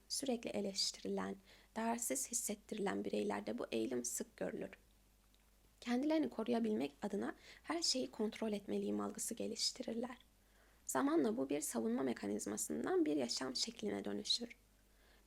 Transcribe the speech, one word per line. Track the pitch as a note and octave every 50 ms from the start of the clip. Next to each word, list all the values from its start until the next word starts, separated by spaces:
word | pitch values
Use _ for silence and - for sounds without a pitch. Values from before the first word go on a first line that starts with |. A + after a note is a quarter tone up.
| -
sürekli | - - - C4+ C4+ A#3+ A#3 A#3 -
eleştirilen, | - G#3 G3+ G3 F#3+ G3 - - - - - G3 G3 G3 F#3+ F#3+ G3 G3 - - - - - - -
değersiz | A3 A3+ A3+ A#3 A#3+ A#3 - C4 C4+ - -
hissettirilen | A#3 - - - G#3 - - - G#3+ G#3 G3 F#3+ G3 G3+ G3+
bireylerde | G3 G#3 G#3 G#3 G#3 G3+ G3+ G#3 G#3+ A3+
bu | B3 - -
eğilim | A#3 A3+ - - B3 B3 A#3+
sık | - - - A#3 - -
görülür. | - F#3 F3+ - - - - - - - - - - - - _ _ _ - _ - _ - - - - - _ -
Kendilerini | - A#3+ A#3+ B3 C#4+ D4+ D#4 D#4+ C#4+ -
koruyabilmek | - - A3 A#3+ A#3+ A3+ A3+ G#3+ G#3+ A3+ C#4+ C#4 - -
adına | - G3+ G3 G3+ A3 D4+ - - - - - - -
"her | - D4+ E4+
şeyi | D#4+ - - B3+ C4 C4
kontrol | - - G#3+ A3 - - A3+ A3 G#3
etmeliyim" | G3+ G3+ - G3+ G3+ G3+ G3+ G#3 G#3
algısı | G3+ G3+ G#3 A3+ - - A3
geliştirirler. | - G3+ G#3 A3 - - - - - B3 A#3 A3+ A#3 B3 A#3+ A#3+ - - - - - - - - - - - - - -
Zamanla | - - C4 C4+ C#4 D#4+ E4+ C4+ A3 A3
bu | C4 C4+ C4+
bir | C#4+ D4+
savunma | D4+ - - A#3 A3+ A3+ A#3 C4 C4+
mekanizmasından | B3+ A3+ - G#3 G3+ G#3 G#3 - G3+ G#3+ G#3 - - - - - - F#4 F#4 D#4
bir | D4+ D4
yaşam | D4 B3 A#3 - - C4 C4+ B3+
şekline | - - A3+ - - G#3+ G3+ G3+ G3+ G3+
dönüşür. | G#3 G3+ G#3 G#3 - - - A#3+ - - - - - - - - - - - - - - - -